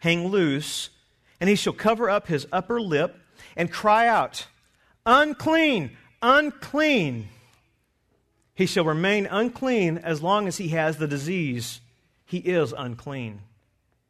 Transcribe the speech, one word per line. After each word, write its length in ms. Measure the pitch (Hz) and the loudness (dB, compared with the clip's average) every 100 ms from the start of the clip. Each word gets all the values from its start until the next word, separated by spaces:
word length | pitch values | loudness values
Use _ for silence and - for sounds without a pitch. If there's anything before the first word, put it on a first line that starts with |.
hang 280 | 165 170 180 | 0 0 2
loose, 640 | 202 160 139 147 - - _ _ _ _ - | 2 2 0 -4 -10 -10 _ _ _ _ -2
and 80 | 185 | 2
he 80 | 208 | 2
shall 160 | - | 0
cover 380 | - 214 226 226 | 0 0 0 0
up 160 | 202 202 | 0 0
his 200 | 147 - | -4 -2
upper 280 | 180 180 240 | -6 -2 -4
lip 360 | 202 147 175 - _ - - - | 0 0 -2 -6 _ -20 -14 -6
and 160 | 170 | -6
cry 340 | - 214 220 233 | 0 2 4 4
out, 400 | 208 131 - - _ _ _ _ _ 226 | 2 0 -6 -16 _ _ _ _ _ 4
'Unclean, 880 | 262 302 - 311 320 311 226 131 - _ - | 6 4 0 0 2 4 2 -2 -10 _ -2
unclean.' 1080 | 233 285 294 - - 285 311 254 151 120 101 - _ _ _ _ _ _ _ _ _ _ _ | 4 4 4 -6 -6 0 2 2 0 -4 -10 -18 _ _ _ _ _ _ _ _ _ _ _
He 120 | - 180 | -2 0
shall 180 | 190 | 2
remain 420 | 156 156 185 208 196 | 0 0 0 0 0
unclean 720 | 196 240 240 262 233 175 170 | -2 -2 -2 -2 2 0 -2
as 220 | 165 156 | -4 -4
long 280 | 170 208 196 | 0 0 -2
as 100 | - | -6
he 100 | 170 | -4
has 280 | 165 156 147 | 0 0 -2
the 100 | 151 | -4
disease. 760 | 143 147 185 147 120 117 - _ _ _ _ - | -4 -4 -4 -4 -4 -8 -14 _ _ _ _ -10
He 120 | 180 | -6
is 360 | 175 180 131 127 | -2 0 -2 -4
unclean. 640 | 127 117 147 135 113 101 101 _ _ _ _ _ | -10 -10 -10 -10 -10 -12 -20 _ _ _ _ _